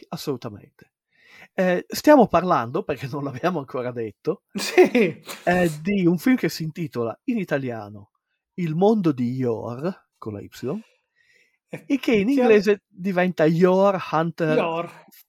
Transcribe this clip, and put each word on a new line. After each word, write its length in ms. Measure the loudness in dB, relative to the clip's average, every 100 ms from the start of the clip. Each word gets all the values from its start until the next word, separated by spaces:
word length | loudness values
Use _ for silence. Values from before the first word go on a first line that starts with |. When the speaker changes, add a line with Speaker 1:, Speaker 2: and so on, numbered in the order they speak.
| -6
Speaker 1:
assolutamente. 840 | -12 -8 -8 -8 -14 -20 _ _ _ _ _ _ -20 -12
Eh, 320 | -2 0 0 -4
stiamo 400 | 0 6 8 8
parlando, 560 | 4 2 0 0 -4
perché 260 | -6 -6 -8
non 140 | -8
l'abbiamo 340 | -8 -4 -4 -4
ancora 340 | -6 -8 -6
detto, 500 | -6 -8 -8 -8 -8 _
Speaker 2:
Sì. 680 | -10 -2 2 4 4 0 -2 -14 -8
Speaker 1:
eh, 260 | -2 0 0 -2
di 240 | -4 0 2
un 100 | 2
film 180 | 2 2
che 120 | 0
si 140 | -4
intitola 540 | -8 -8 -8 -4 -6 -6
in 140 | -6 -4
italiano 720 | -2 -4 -4 -8 -12 -16 -20 _ _ _ _
Il 200 | -6 -4
mondo 380 | 2 2 4 0
di 200 | 0 -2
Yor, 720 | -2 -2 -4 -6 -8 -8 -10 _ -18
con 160 | -12
la 80 | -12
Y, 80 | -12 -12 -8 -8 -12 _ _ _ _ _ _ _ _
Speaker 2:
Eh, 160 | -14 -4
Speaker 1:
e 120 | -4
che 140 | 0
in 120 | 0 2
Speaker 2:
che 60 |
Speaker 1:
inglese 500 | 2 4 4 4 -2 _
diventa 560 | -10 -4 -2 0 2
Yor 560 | 2 4 4 4 2 0 -2
Hunter, 440 | -2 -2 -2 -2 0
Speaker 2:
Yor. 340 | -2 -4 -8 -12 -20 -20